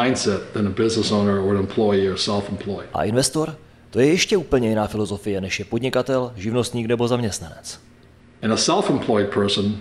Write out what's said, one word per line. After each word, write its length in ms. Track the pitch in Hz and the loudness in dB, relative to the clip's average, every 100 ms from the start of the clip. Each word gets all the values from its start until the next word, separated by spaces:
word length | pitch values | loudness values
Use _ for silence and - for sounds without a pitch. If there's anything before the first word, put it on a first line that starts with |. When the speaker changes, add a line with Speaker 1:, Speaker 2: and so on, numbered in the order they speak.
Speaker 1:
mindset 400 | 120 127 107 95 - | 2 2 0 -2 -2
than 140 | 113 101 | -2 -2
a 20 | |
business 420 | 95 113 110 95 | 2 0 2 2
owner 280 | 107 101 98 | 2 2 2
or 160 | 95 101 | 2 0
an 20 | |
employee 520 | 95 - 104 98 95 | 0 0 2 4 2
or 60 | 92 | 0
self-employed. 720 | - 101 98 101 101 92 - | -2 -2 -4 -6 -6 -8 -8
Speaker 2:
A 100 | - | -4
investor, 520 | 95 120 139 156 160 151 - - - | 0 0 0 -2 -4 -6 -18 -20 -6
to 100 | 107 | 2
je 80 | 143 | 4
ještě 300 | 175 - 202 | 4 2 0
úplně 320 | 147 131 113 | 2 2 2
jiná 180 | 110 104 | 0 0
filozofie, 540 | 107 101 98 107 98 | -2 -4 -4 -4 -4
než 180 | 95 - | -4 -6
je 60 | 98 | -4
podnikatel, 640 | 117 127 123 123 131 123 110 | -2 0 -2 0 0 -2 -6
živnostník 520 | 104 120 113 123 113 | -4 -2 -2 -2 -2
nebo 200 | 117 120 | 0 2
zaměstnanec. 720 | 123 113 - 82 - - - - - - - - - | 0 -2 -4 -10 -14 -16 -18 -20 -20 -20 -20 -20 -6
Speaker 1:
And 80 | 110 | 0
a 40 | 110 | 2
self-employed 720 | - 185 196 131 - 107 95 | 2 2 2 0 2 2 2
person, 460 | - 101 107 101 104 | 0 0 2 0 -2